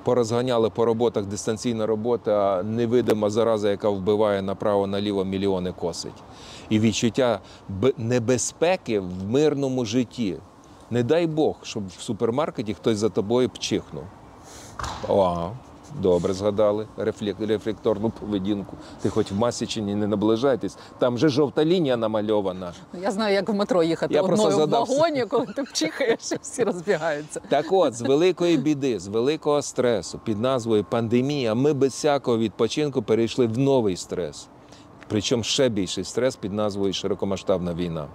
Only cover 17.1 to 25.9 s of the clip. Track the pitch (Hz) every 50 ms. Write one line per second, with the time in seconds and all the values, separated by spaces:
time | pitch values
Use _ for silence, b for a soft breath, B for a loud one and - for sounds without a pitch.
17.1 | 104 - 110 104 98 98 110 104 110 104 - 113 104 90 - 120 110 101 104 117
18.1 | - - - 107 104 101 92 98 104 101 92 - - - B B B B - 110
19.1 | - 110 101 - 98 98 117 120 113 - 120 104 - 113 107 101 101 104 104 101
20.1 | 107 104 98 107 113 113 120 143 131 104 - 95 - B B B B - - 127
21.1 | 123 117 151 160 127 123 151 131 104 - 156 160 175 190 165 135 127 117 113 110
22.1 | 110 110 104 104 110 104 98 95 90 92 92 87 85 - - - - 175 180 202
23.1 | 220 190 226 208 196 196 202 196 220 196 202 - 170 175 165 165 165 - - 156
24.1 | 151 147 160 190 170 214 214 - - - 151 151 190 143 - - 247 277 311 339
25.1 | 302 277 240 196 - 233 269 170 214 - 285 - - - 311 311